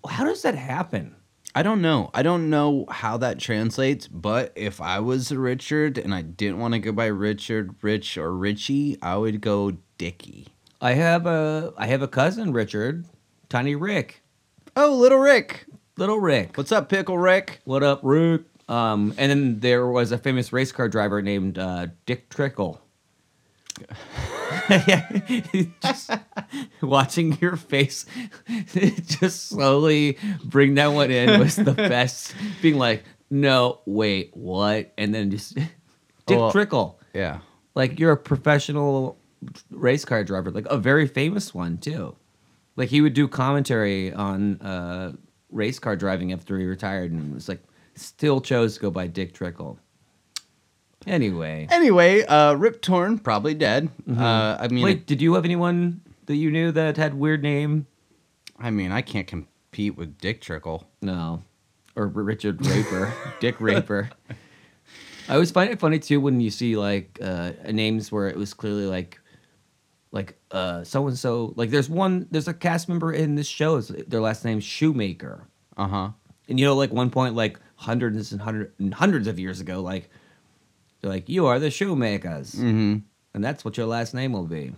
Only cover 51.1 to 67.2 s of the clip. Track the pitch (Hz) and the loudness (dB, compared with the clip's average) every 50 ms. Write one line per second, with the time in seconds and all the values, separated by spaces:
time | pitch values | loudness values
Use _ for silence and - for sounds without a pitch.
51.1 | 196 165 123 104 92 82 80 78 78 80 76 - 349 339 330 262 190 175 170 175 | 0 2 2 2 0 -2 -4 -6 -6 -8 -2 2 4 6 6 8 8 8 8 8
52.1 | 190 208 220 - 151 151 151 147 147 139 175 226 226 - - - 185 180 175 196 | 8 6 4 6 6 8 8 8 6 6 4 2 2 0 0 2 2 2 4 2
53.1 | 226 214 - 127 110 104 104 156 156 151 156 110 107 135 156 156 - - - - | 0 0 0 0 0 0 0 -2 0 2 2 2 2 2 0 -2 -8 -10 -6 -4
54.1 | 123 117 120 117 113 110 110 107 101 - - 120 123 123 151 196 196 - - - | -2 0 2 2 4 2 2 0 -2 -2 -2 -2 0 2 4 2 2 0 0 -4
55.1 | 147 127 147 165 170 185 160 170 175 175 175 175 175 175 175 175 170 - _ - | -2 2 4 4 4 4 2 0 0 0 0 0 0 0 0 -2 -2 -6 _ -20
56.1 | - _ _ - 147 147 156 156 151 160 165 170 156 160 160 156 147 151 156 151 | -20 _ _ -4 -2 0 0 0 0 2 0 0 2 2 0 0 0 0 -2 -2
57.1 | 143 139 143 156 156 151 139 147 147 143 147 147 151 156 143 _ _ _ _ _ | 0 0 0 2 2 2 0 0 0 0 0 0 0 -2 -2 _ _ _ _ _
58.1 | _ _ _ _ _ _ _ - _ - 117 120 110 104 95 90 95 113 - - | _ _ _ _ _ _ _ -20 _ -10 -6 -4 -2 -2 -2 -2 -2 -4 -4 -4
59.1 | - 107 92 - - 85 76 _ _ _ _ _ - - 104 104 - - 85 78 | -6 -8 -8 -6 -10 -12 -12 _ _ _ _ _ -8 -4 -4 -4 -4 -6 -12 -14
60.1 | 71 _ - 92 113 117 - - 85 76 - 82 80 82 - _ _ _ - 98 | -14 _ -6 -6 -6 -6 -8 -12 -12 -10 -8 -10 -10 -10 -12 _ _ _ -6 -6
61.1 | 92 87 82 82 85 85 92 _ _ _ _ _ _ _ _ _ _ 120 104 101 | -4 -4 -4 -6 -6 -8 -10 _ _ _ _ _ _ _ _ _ _ -6 -6 -4
62.1 | - 104 104 101 107 107 - 107 95 - 139 139 131 127 107 - 92 92 95 107 | -4 -4 -4 -4 -4 -4 -4 -6 -4 -2 -2 0 0 0 0 -2 -2 -4 -4 -4
63.1 | 120 - - 139 - - - 120 120 - 110 107 101 95 - - 104 101 101 120 | -6 -10 -12 -14 -8 -4 -4 -4 -4 0 0 2 2 0 0 -2 -4 -4 -4 -6
64.1 | - _ _ _ 123 - _ _ _ _ _ _ _ _ _ _ - - - - | -12 _ _ _ -18 -18 _ _ _ _ _ _ _ _ _ _ -20 -20 -20 -20
65.1 | - - - - 135 147 170 165 - 180 185 214 240 - - 156 160 151 139 - | -20 -20 -6 0 2 2 2 4 4 2 2 2 0 0 0 2 2 0 0 2
66.1 | 147 143 135 143 127 123 117 107 104 - 123 120 110 107 101 101 101 101 87 - | 2 2 2 2 2 2 0 0 -2 -2 -2 0 0 0 0 0 0 -2 -4 -8
67.1 | _ - | _ -10